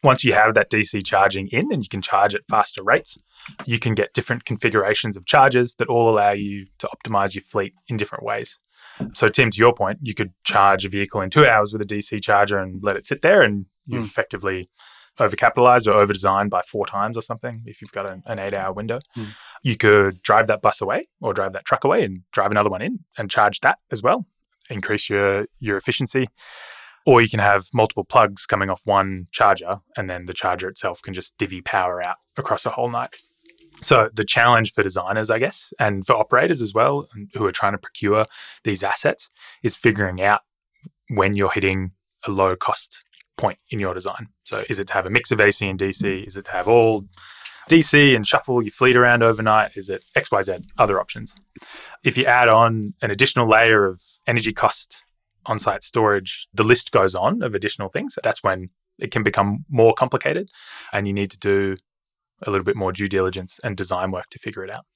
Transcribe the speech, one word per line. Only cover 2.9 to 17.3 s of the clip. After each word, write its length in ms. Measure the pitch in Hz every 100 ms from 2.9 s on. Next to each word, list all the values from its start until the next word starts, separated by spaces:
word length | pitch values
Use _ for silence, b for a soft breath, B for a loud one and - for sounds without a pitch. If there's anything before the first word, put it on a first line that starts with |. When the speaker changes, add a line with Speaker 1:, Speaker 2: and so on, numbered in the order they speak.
| 135 - - _ B B B -
Speaker 1:
you 120 | 117
can 140 | 117 107
get 180 | 104
different 320 | - - 120 -
configurations 720 | 104 117 107 98 107 113 98
of 80 | 87
chargers 500 | 151 135 123 120 -
that 120 | 117
all 200 | 120 117
allow 220 | 107 101
you 360 | 101 101 101 95 _
to 80 | -
optimize 460 | - - 107 98 92
your 60 |
fleet 320 | - 107 98 _ _
in 100 | 113
different 260 | 104 -
ways. 360 | 113 110 - - _ B B B B
So, 140 | - 110
Tim, 220 | - 123
to 60 | 104
your 160 | 117
point, 260 | 120 95 101
you 120 | 131
could 180 | 104 107 _
charge 420 | - 107 98 95 98
a 40 |
vehicle 320 | 101 101 107
in 80 | 95
two 140 | 147 127
hours 260 | 110 104
with 80 | 107
a 40 | 101
D 160 | 104
C 180 | 101 107
charger 400 | 95 104 101 101
and 220 | 92 95
let 120 | 101 98
it 100 | -
sit 160 | 135
there, 180 | 156 202
and 240 | 120 101 95 _ -
you've 180 | 127
Speaker 2:
Mm. 40 | 107
Speaker 1:
effectively 640 | - - 101 98 95 92 b b b b _
overcapitalized 680 | 110 107 117 - 123 123 107
or 60 |
overdesigned 560 | 104 101 98 98 98 101
by 120 | 98
four 240 | - 107 98
times 320 | 98 104 113
or 40 |
something 420 | -